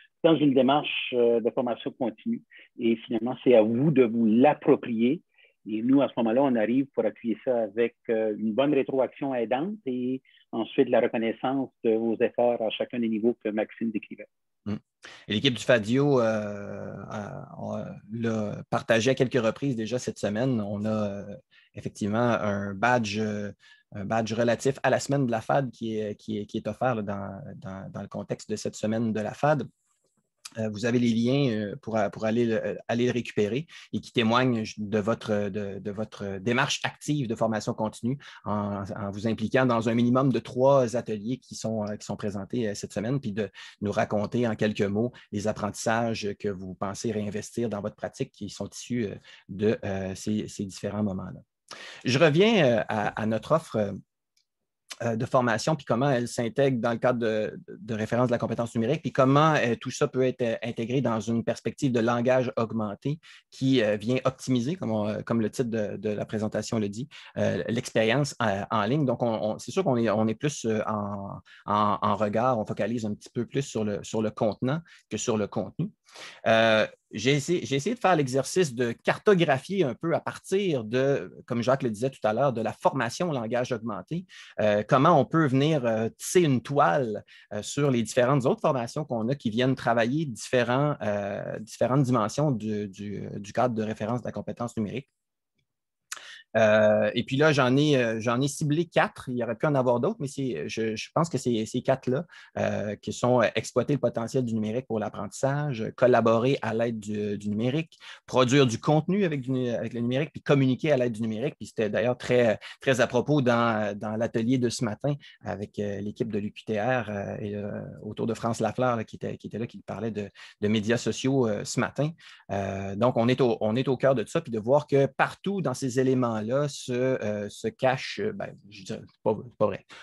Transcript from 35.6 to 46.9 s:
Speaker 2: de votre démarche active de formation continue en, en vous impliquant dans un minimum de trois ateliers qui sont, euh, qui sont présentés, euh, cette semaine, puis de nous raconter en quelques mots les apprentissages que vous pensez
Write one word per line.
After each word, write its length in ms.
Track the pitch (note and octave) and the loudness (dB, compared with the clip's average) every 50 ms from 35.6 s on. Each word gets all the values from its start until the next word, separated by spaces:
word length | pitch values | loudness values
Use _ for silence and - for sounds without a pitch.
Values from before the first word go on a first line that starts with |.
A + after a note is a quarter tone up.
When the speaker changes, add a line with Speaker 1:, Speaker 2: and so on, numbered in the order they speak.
| G#2 G2 F#2+ G2 | -6 -6 -8 -8
Speaker 2:
de 120 | F#2+ G#2 | -8 -8
votre 480 | G2+ G2 A2 G#2+ - - G#2 G2 G2 G2 | -6 -6 -8 -8 -8 -10 -8 -8 -8 -4
démarche 420 | F#2+ G#2+ A#2+ B2+ C#3 C#3+ - - - | -2 0 2 2 2 0 -2 -4 -4
active 440 | C3 - - - - D3 D3+ C3+ G#2+ | -6 -8 -8 -6 -4 -2 -2 -2 -4
de 60 | A2+ | -2
formation 380 | - D3+ A2+ A2+ G#2+ - - A#2 | -2 0 0 0 -2 -2 -4 -4
continue 460 | - A2 G#2+ - - - A#2 C3+ C#3 - - - - _ | -2 -4 -4 -4 -4 -4 -4 -4 -4 -8 -18 -20 -14 _
en, 400 | G#2+ G2+ G#2 G2+ G2+ G2+ G2 G2 F2+ - | -4 -4 -2 -2 -2 -4 -6 -6 -8 -8
en 140 | - G2+ G2 | -6 -6 -6
vous 160 | G2 G#2 G2+ | -6 -4 -4
impliquant 400 | A2+ A2 G#2+ G#2+ G#2 - C3 C3 | -4 -2 -2 -4 0 2 2 4
dans 220 | B2+ A#2 A#2 G#2+ A#2 | 4 2 2 2 2
un 60 | A2+ | 2
minimum 380 | A#2+ A#2+ A#2+ A#2+ B2+ C#3 C#3 A#2 | 2 2 4 4 4 4 4 2
de 60 | A#2 | 0
trois 580 | - - - B2 C3 C3+ C#3 C#3 B2+ A2+ A2 | -2 -4 -2 2 4 6 6 6 4 2 0
ateliers 420 | A#2+ A2+ - A2 G#2+ G2 A2+ C3 A#2+ | -4 -4 -4 -8 -6 -4 -6 -8 -8
qui 160 | - - - | -8 -16 -16
sont, 300 | - - A2+ A2 A2 G#2 | -8 -6 -4 -4 -4 -4
euh, 120 | G2+ G#2 | -6 -6
qui 80 | G#2 - | -10 -8
sont 120 | - G#2 | -8 -8
présentés, 520 | F#2+ - G#2 F#2+ G2+ G2 F#2 - B2 A#2 G#2 | -6 -6 -6 -6 -6 -8 -6 -4 -4 -2 -2
euh, 60 | G2+ | -4
cette 180 | - - - - | -6 -8 -8 -6
semaine, 280 | - G2 A#2 C3+ C#3+ | -4 -4 -2 -2 -2
puis 120 | C#3+ A2+ G2 | -4 -4 -4
de 160 | G#2+ G#2+ G2 - - - - - _ | -4 -6 -6 -8 -14 -20 -20 -12 _
nous 120 | G#2 G2+ G2 | -4 -2 0
raconter 540 | A2 A2 - - G#2 G#2 G2 - A#2 A#2+ | 0 -2 0 0 -2 -2 -2 0 0 0
en 80 | A#2 A2 | 0 0
quelques 280 | G#2+ A2 G#2+ G#2+ - G#2 | 0 0 0 0 0 0
mots 300 | G2 G2+ G#2 A#2 B2 - - - _ - | 0 2 0 0 -2 -4 -8 -18 _ -8
les 160 | G#2 F#2+ G#2+ | -4 -2 -2
apprentissages 880 | G#2+ - - G#2 G2+ - - A#2 A2+ A2+ A#2+ A#2 A2+ G2 G#2+ G2+ G2+ - | -4 -2 -4 -6 -6 -4 -2 0 0 2 0 0 -2 -4 -4 -6 -8 -4
que 100 | - G#2 | -6 -6
vous 260 | G2+ F2+ F#2+ F#2 F#2 | -6 -6 -8 -12 -8
pensez 360 | - - G2 | -8 -6 -6